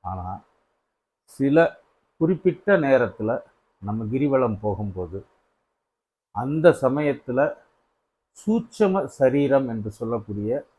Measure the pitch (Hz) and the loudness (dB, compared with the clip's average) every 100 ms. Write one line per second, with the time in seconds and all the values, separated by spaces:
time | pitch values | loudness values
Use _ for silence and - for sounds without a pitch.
0 | - 92 90 101 _ _ _ _ _ _ | -10 -10 -10 -12 _ _ _ _ _ _
1 | _ _ _ - 135 147 165 - _ _ | _ _ _ -4 2 4 2 0 _ _
2 | _ _ 165 180 185 156 - 196 143 135 | _ _ -2 2 0 -2 0 2 4 2
3 | 117 - 107 120 - _ _ _ 98 107 | 2 -2 -4 -4 -6 _ _ _ -6 -6
4 | 110 127 143 135 123 101 104 101 104 92 | -4 -2 0 2 0 -2 -4 -4 -6 -6
5 | 90 95 - _ _ _ _ _ _ _ | -8 -10 -14 _ _ _ _ _ _ _
6 | _ _ _ - 123 156 165 - 131 139 | _ _ _ -8 -4 4 4 4 0 0
7 | 147 139 - 127 147 - _ _ _ _ | -2 -2 -4 -2 -2 -2 _ _ _ _
8 | _ _ _ - - 226 226 - 208 190 | _ _ _ -12 -2 -2 -2 0 2 2
9 | 135 - 131 135 143 135 131 113 104 - | -4 2 2 4 4 2 2 -4 -6 -6
10 | 113 117 98 104 104 131 - | -4 -4 -6 -6 -4 -4 -6